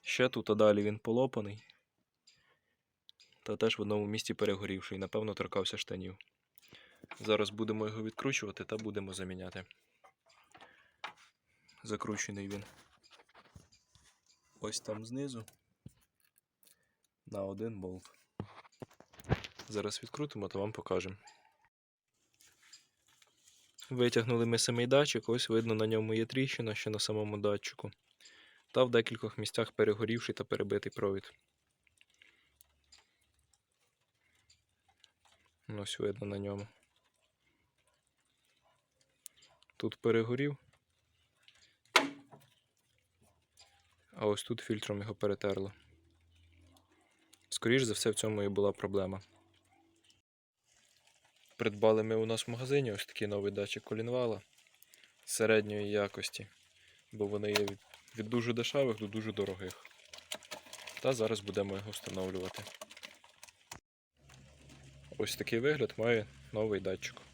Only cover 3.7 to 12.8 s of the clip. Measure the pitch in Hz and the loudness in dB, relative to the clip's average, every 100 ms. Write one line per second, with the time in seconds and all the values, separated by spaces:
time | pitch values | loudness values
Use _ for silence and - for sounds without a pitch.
3.7 | - 101 104 104 110 - 110 104 98 101 | 2 0 0 0 -2 -4 0 2 0 -2
4.7 | 95 - 95 95 107 107 101 98 101 92 | -6 -6 -8 -4 -2 -2 -4 -2 -2 -2
5.7 | 101 - 98 92 95 - _ _ - - | -4 -6 -8 -8 -12 -20 _ _ -20 -20
6.7 | - - - - - 107 107 104 104 110 | -20 -20 -20 -20 -10 2 2 2 -2 -2
7.7 | 107 107 110 110 - 139 135 104 - - | -2 -2 -4 -6 -4 -2 -2 -4 -8 -6
8.7 | 110 110 101 95 92 92 92 92 92 92 | -6 -4 -6 -6 -8 -8 -8 -10 -12 -14
9.7 | - _ _ - _ _ - _ - - | -20 _ _ -20 _ _ -20 _ -20 -20
10.7 | - _ _ - - - _ _ _ _ | -20 _ _ -16 -14 -20 _ _ _ _
11.7 | - 117 104 - 104 - 101 98 101 104 | -20 -6 -4 -2 -2 -4 -6 -6 -8 -10
12.7 | - | -20